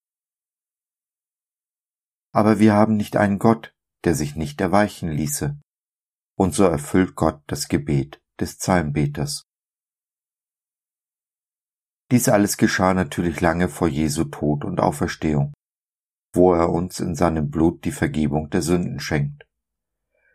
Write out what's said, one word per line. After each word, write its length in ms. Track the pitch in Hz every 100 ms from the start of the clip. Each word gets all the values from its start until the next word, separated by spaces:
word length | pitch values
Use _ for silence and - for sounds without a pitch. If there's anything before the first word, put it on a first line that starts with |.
| _ _ _ _ _ _ _ _ _ _ _ _ _ _ _ _ _ _ _ _ _ _ _
Aber 260 | 113 107 104
wir 160 | 110
haben 240 | 104 110 107
nicht 200 | 101 -
einen 200 | 104 101
Gott, 380 | 117 113 - _ _ _
der 100 | 90
sich 220 | 76 71 78
nicht 260 | 76 -
erweichen 480 | 95 90 90 - 87
ließe. 500 | 76 76 - 73 147 _ _ _ _ _ _ _ -
Und 180 | 95
so 100 | 73
erfüllt 520 | 95 76 73 92 92 -
Gott 260 | 80 - -
das 200 | - -
Gebet 540 | 87 71 71 67 - _ -
des 160 | 87 -
Psalmbeters. 840 | - 92 76 73 73 76 73 - _ _ _ _ _ _ _ _ _ _ _ _ _ _ _ _ _ _ _ _ _ _ _ _ _ _ _
Dies 180 | 123 127
alles 280 | 107 101 -
geschah 360 | 107 - 92
natürlich 480 | 92 90 - 87 78
lange 260 | 85 82 90
vor 200 | - 85
Jesu 360 | 71 78 73 76
Tod 380 | - 73 73
und 160 | 95 90
Auferstehung, 720 | 92 - 87 - 80 73 71 - _ _ _ _ _ _ _
wo 220 | 82 90
er 160 | 85 85
uns 300 | 85 90 -
in 160 | 95 80
seinem 340 | 85 80 73
Blut 340 | 80 82 85
die 80 | 87
Vergebung 600 | 73 78 73 76 76 78
der 100 | 95
Sünden 380 | 80 87 87 69
schenkt. 460 | - 78 71 - - _ _ _ _ _ _ _ _